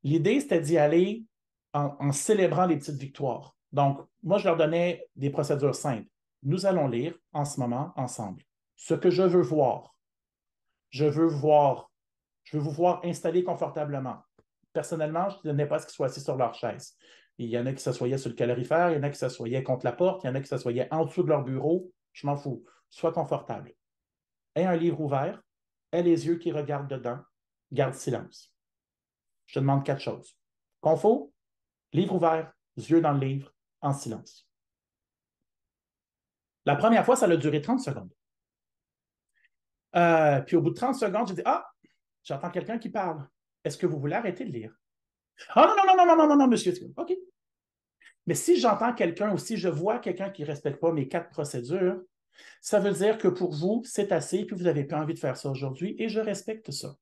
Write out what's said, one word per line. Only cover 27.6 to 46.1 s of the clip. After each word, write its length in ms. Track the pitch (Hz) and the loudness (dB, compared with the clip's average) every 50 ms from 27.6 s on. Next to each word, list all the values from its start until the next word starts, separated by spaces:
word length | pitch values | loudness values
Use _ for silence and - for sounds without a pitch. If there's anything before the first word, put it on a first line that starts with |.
| _ _ | _ _
garde 220 | 143 139 135 131 135 | -2 0 0 0 -2
silence. 600 | - - 139 120 104 92 90 _ - - _ _ _ _ _ _ _ _ _ _ _ _ _ _ _ _ _ _ _ _ | -6 -6 -4 -4 -4 -6 -12 _ -20 -20 _ _ _ _ _ _ _ _ _ _ _ _ _ _ _ _ _ _ _ _
Je 100 | _ - | _ -4
te 40 | - | 0
demande 260 | 135 139 139 139 139 | 2 2 2 2 0
quatre 160 | - 139 - | -2 -6 -4
choses. 360 | - - - - - - _ _ _ _ _ _ _ _ _ _ | -6 -10 -10 -10 -14 -20 _ _ _ _ _ _ _ _ _ _
Confo, 520 | - 151 165 160 - 208 233 277 - - _ _ _ _ _ _ _ _ _ _ _ _ - | 2 2 2 4 4 2 2 2 -2 -10 _ _ _ _ _ _ _ _ _ _ _ _ 0
livre 220 | 151 196 208 190 | 0 0 0 0
ouvert, 360 | 175 165 165 160 160 160 - _ _ _ _ _ | 2 2 2 2 0 -4 -8 _ _ _ _ _
yeux 220 | - - - 160 165 | -14 -2 2 2 4
dans 140 | 160 151 143 | 4 2 0
le 120 | 139 135 | 0 0
livre, 280 | 135 135 139 135 - _ _ _ _ _ _ | -2 -4 -6 -8 -12 _ _ _ _ _ _
en 120 | - 143 139 | -4 -4 -4
silence. 540 | 139 - 120 110 - - - - - _ _ _ _ _ _ _ _ _ _ _ _ _ _ _ _ _ _ _ _ _ _ _ _ _ _ _ _ _ _ _ _ _ _ _ _ _ _ _ _ _ _ _ _ _ | -4 -6 -10 -10 -10 -12 -18 -20 -20 _ _ _ _ _ _ _ _ _ _ _ _ _ _ _ _ _ _ _ _ _ _ _ _ _ _ _ _ _ _ _ _ _ _ _ _ _ _ _ _ _ _ _ _ _
La 100 | 143 143 | 0 0
première 280 | 143 - 226 233 208 170 | 4 4 4 4 6 6
fois, 100 | - 247 | 4 4
ça 100 | - 233 | 4 6
a 120 | 185 170 | 4 4
duré 240 | 147 131 151 143 151 | 4 2 0 0 0
trente 200 | 143 - 247 262 | 0 0 -2 -2
secondes. 320 | - - - - 95 92 _ _ _ _ _ _ _ _ _ _ _ _ _ _ _ _ _ _ _ _ _ _ _ _ _ _ _ _ _ _ _ _ _ _ _ _ - | -2 -4 -8 -8 -10 -16 _ _ _ _ _ _ _ _ _ _ _ _ _ _ _ _ _ _ _ _ _ _ _ _ _ _ _ _ _ _ _ _ _ _ _ _ 2
Euh, 440 | 180 175 170 165 160 156 147 143 135 | 4 6 6 6 6 6 6 4 4
puis 140 | 135 - 180 | 0 2 2
au 60 | 165 | 2
bout 80 | 147 170 | 2 2
de 60 | 165 | -2
trente 200 | - 240 262 262 | 0 -2 -2 0
secondes, 320 | - 233 202 180 208 240 | 0 -2 -2 0 -2 -2
j'ai 60 | 190 185 | -2 -4
dit, « 80 | - - | -4 0
Ah, 200 | 233 302 392 - - _ _ _ _ _ _ _ _ _ _ _ | 0 0 0 -2 -10 _ _ _ _ _ _ _ _ _ _ _
j'entends 280 | - 151 143 175 175 | -10 -8 -6 -6 -6
quelqu'un 260 | - 180 151 - 226 | -6 -6 -6 -4 -8
qui 120 | 240 - 202 | -6 -8 -6
parle. 380 | - 214 190 175 156 147 139 - _ _ _ _ _ _ _ | -4 -4 -4 -4 -4 -8 -12 -16 _ _ _ _ _ _ _
Est-ce 140 | 156 143 | -8 -6
que 100 | - 185 | -2 -2
vous 120 | 170 151 143 | -2 -2 -2
voulez 140 | 135 147 170 | -4 -4 -4
arrêter 320 | 220 233 196 - - 262 | -2 -4 -6 -6 -6 -10
de 60 | 214 | -8
lire ? » « 220 | 143 113 107 107 _ _ _ _ _ _ _ _ _ _ _ _ _ _ - - - | -8 -10 -12 -12 _ _ _ _ _ _ _ _ _ _ _ _ _ _ -18 0 6
Ah 100 | 220 302 | 8 8
non, 80 | 359 - | 8 8
non, 80 | 403 392 | 4 6
non, 100 | 381 370 | 6 8
non, 80 | 370 349 | 8 8
non, 100 | 349 | 8